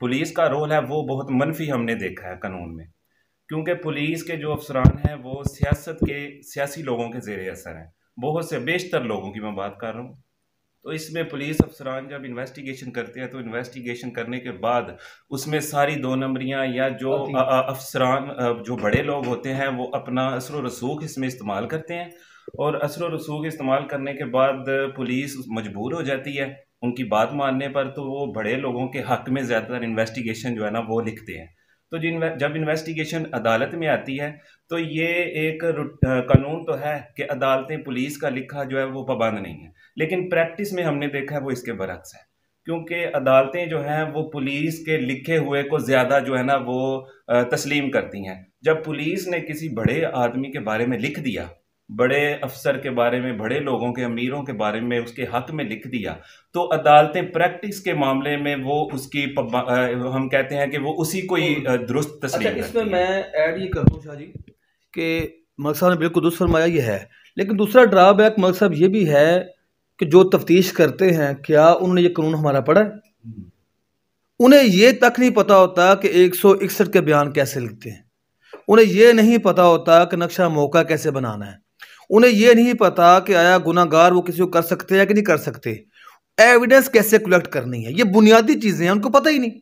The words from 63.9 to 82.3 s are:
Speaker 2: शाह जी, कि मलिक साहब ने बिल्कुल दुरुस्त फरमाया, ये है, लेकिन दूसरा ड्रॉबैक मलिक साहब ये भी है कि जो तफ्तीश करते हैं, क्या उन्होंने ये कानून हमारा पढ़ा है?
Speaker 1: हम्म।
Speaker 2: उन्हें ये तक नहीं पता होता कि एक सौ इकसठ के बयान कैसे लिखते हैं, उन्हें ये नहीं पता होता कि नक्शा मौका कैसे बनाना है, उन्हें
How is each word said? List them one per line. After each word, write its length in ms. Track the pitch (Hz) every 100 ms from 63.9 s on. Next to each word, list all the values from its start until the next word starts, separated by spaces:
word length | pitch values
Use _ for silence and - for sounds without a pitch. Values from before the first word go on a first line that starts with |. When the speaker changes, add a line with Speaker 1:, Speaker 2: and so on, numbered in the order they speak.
| 160
Speaker 2:
शाह 140 | 151
जी, 100 | 143 160 - - _ _ _ _
कि 440 | - 165 165 156 - _ -
मलिक 160 | 143 151
साहब 160 | 180
ने 60 | 175
बिल्कुल 240 | 165 165
दुरुस्त 160 | 156 170
फरमाया, 280 | 180 160 170
ये 140 | 165
है, 280 | 117 98 - _ _ -
लेकिन 180 | 196 202
दूसरा 280 | 208 254
ड्रॉबैक 500 | 233 185 185 196 214 214
मलिक 180 | 185 180
साहब 180 | 202
ये 140 | 151 185
भी 160 | 214
है 480 | 165 143 156 180 185 - _ _ _ -
कि 80 | 156
जो 180 | 175
तफ्तीश 460 | 185 190 - 175 185
करते 400 | - 151 - 190
हैं, 240 | 160 143
क्या 380 | 139 - 151 160
उन्होंने 300 | 175 185 180
ये 60 | 175
कानून 260 | 175 156
हमारा 260 | 160 151 139
पढ़ा 200 | 131 185
है? 80 | 214 208 _ _ 117
Speaker 1:
हम्म। 180 | 107 87 _ _ _ _ _ _ _ _ -
Speaker 2:
उन्हें 220 | 247 285
ये 300 | 247 180 233
तक 200 | 226 240 247
नहीं 120 | 247
पता 240 | 214 202
होता 400 | 196 185 180 180
कि 140 | 196 202
एक 220 | 175 180
सौ 200 | 180 196
इकसठ 380 | 190 196 - 202
के 80 | 190
बयान 320 | 151 147 147
कैसे 280 | 143 135 139
लिखते 300 | 117 - 117
हैं, 200 | 104 _ _ _ _ _ - -
उन्हें 180 | 214 214
ये 260 | 185 233
नहीं 260 | 226 220 233
पता 240 | 196 175
होता 420 | 175 165 170 165
कि 120 | 170 170
नक्शा 320 | 170 185 170
मौका 340 | 151 143 165
कैसे 280 | 160 160 156
बनाना 360 | 135 123 104 101
है, 160 | 95 _ _ - - -
उन्हें 200 | 208 247